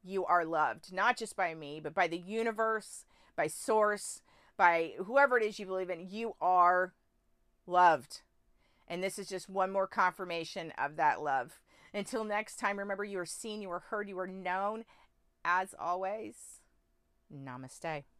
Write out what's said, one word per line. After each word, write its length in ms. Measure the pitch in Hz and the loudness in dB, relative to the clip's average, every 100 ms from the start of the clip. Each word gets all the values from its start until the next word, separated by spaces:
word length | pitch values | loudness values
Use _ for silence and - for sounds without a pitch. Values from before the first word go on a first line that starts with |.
You 220 | 185 190 | -4 -4
are 200 | 175 175 | 2 2
loved, 480 | 165 160 143 110 - | 4 0 0 -2 -8
not 240 | 185 208 214 | 0 0 0
just 200 | 220 - | -4 -4
by 180 | 180 | -4
me, 240 | 160 147 151 | -4 -10 -10
but 160 | 151 | -6
by 140 | 160 175 | 0 0
the 100 | 170 | 0
universe, 880 | 180 226 226 214 220 220 - - - _ _ - | -6 -4 -4 -2 -2 -2 -6 -18 -20 _ _ -4
by 100 | 156 | -4
source, 760 | - - 220 208 208 - - _ _ _ - | -2 2 4 4 0 -6 -12 _ _ _ 4
by 380 | 175 170 165 113 | 4 6 0 -4
whoever 340 | 190 262 285 247 | 2 6 6 6
it 60 | |
is 160 | 214 208 | 2 -4
you 60 | 190 | -6
believe 240 | 185 180 | -4 -4
in. 180 | 170 185 | -8 -8
You 240 | 208 226 - | -8 -8 -2
are 520 | 175 185 175 180 185 _ _ _ _ _ _ _ - | 4 8 8 6 2 _ _ _ _ _ _ _ 0
loved. 540 | 180 175 151 - - _ _ _ _ _ _ _ | 8 8 8 0 -18 _ _ _ _ _ _ _
And 120 | 170 | -4
this 160 | 190 196 | -4 -4
is 120 | 180 | -8
just 200 | 190 - | -8 -6
one 220 | 190 190 | -2 0
more 160 | 196 190 | 0 -2
confirmation 880 | - 185 175 180 170 165 196 165 - | 2 2 0 -6 -6 -6 -8 -8 -4
of 200 | 143 156 | -4 2
that 260 | 151 101 | 2 4
love. 380 | 147 135 120 - _ _ - | 0 -2 -2 -12 _ _ -10
Until 300 | 202 196 240 | -8 -4 -4
next 320 | 214 208 220 - | -2 -4 -4 -4
time, 240 | 214 202 | -2 -2
remember, 240 | 202 196 | -4 -6
you 160 | 208 196 | -4 -6
are 60 | 170 | -6
seen, 360 | - 226 208 | -8 -10 -10
you 80 | 196 | -8
are 140 | 175 - | -10 -6
heard, 180 | 214 202 | -6 -6
you 100 | 185 | -6
are 80 | 185 | -8
known. 580 | 190 180 185 202 220 226 _ _ _ _ _ | -6 -4 -2 -4 -6 -12 _ _ _ _ _
As 280 | 170 180 190 - | 0 0 0 -6
always, 840 | 165 180 190 214 208 240 - - _ _ _ _ _ _ _ | -4 -2 -4 -6 -10 -16 -20 -20 _ _ _ _ _ _ _
namaste. 680 | 147 135 127 127 - 170 151 - | -16 -12 -12 -14 -10 -8 -8 -10